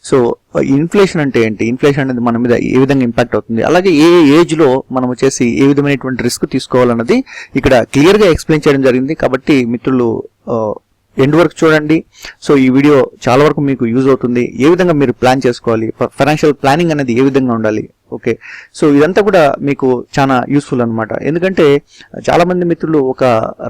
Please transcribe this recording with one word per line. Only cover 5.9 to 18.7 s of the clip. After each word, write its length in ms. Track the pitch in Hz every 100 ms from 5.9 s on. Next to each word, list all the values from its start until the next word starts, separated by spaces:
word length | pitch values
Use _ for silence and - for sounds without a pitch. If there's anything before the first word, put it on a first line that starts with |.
| 135 131 123
రిస్క్ 280 | 120 - -
తీసుకోవాలన్నది 720 | 131 - 127 123 117 117 240 - - - 135
ఇక్కడ 280 | 135 127
క్లియర్గా 420 | 113 135 160 208 196
ఎక్స్‌ప్లెయిన్ 420 | 156 - 156 147
చేయడం 140 | 139
జరిగింది. 340 | 131 127 135 160
కాబట్టి 500 | 131 131 - 143 117
మిత్రులు, 580 | 120 - 131 117 110 - _ -
ఆ, 240 | 113 107 - _ _ _ -
ఎండ్ 180 | 135 151
వరకు 300 | 165 - 160
చూడండి. 380 | 156 151 160 - _ - - -
So 100 | 143
ఈ 120 | 131
వీడియో 420 | 131 147 139 123 - -
చాలా 160 | 127 151
వరకు 160 | 151
మీకు 240 | 143 131 120
యూజ్ 220 | 120 131
అవుతుంది. 460 | 127 123 120 120 -
ఏ 100 | 139
విధంగా 240 | 175 180
మీరు 180 | 151 131
ప్లాన్ 300 | - 123 135 127
చేసుకోవాలి, 460 | 120 - 113 113 -
ఫ-, 20 |
ఫైనాన్షియల్ 500 | 120 - 139 156 151
ప్లానింగ్ 380 | 135 135 151 170
అనేది 220 | 147 131
ఏ 80 | 117
విధంగా 320 | 135 135 127
ఉండాలి, 360 | 113 110 107 113 _ _
ఓకే. 240 | 120 120 113 - - -